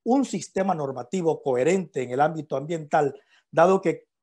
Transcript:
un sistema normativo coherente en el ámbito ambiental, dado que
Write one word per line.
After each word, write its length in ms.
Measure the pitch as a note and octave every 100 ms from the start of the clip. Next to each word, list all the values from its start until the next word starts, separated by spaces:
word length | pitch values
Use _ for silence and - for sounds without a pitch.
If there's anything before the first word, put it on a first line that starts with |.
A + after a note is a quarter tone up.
un 220 | - C4 B3+
sistema 500 | F#3+ - - G3 F3
normativo 640 | C#3 C3 A#2 F#3+ E3 D3+
coherente 600 | C#3+ B2 C3 F#3+ E3 D3
en 80 | A#2+
el 80 | B2+
ámbito 360 | D3+ D#3+ D3 C#3
ambiental, 640 | D3+ E3 D3 E3 C#3+ C3+ _ _ _
dado 300 | D3+ F3 F#3+
que 260 | F3+ D#3 - _